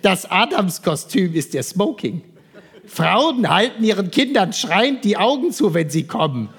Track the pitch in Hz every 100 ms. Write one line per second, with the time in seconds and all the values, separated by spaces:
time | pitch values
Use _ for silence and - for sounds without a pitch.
0 | 202 185 - 185 226 370 190 165 - 151
1 | - - 180 160 139 139 123 180 254 285
2 | 120 156 - - _ - - - - -
3 | 165 196 311 254 180 170 240 220 220 196
4 | 185 - 262 269 185 - 247 175 254 269
5 | 285 202 214 277 339 - 208 165 160 151
6 | - - 156 127 104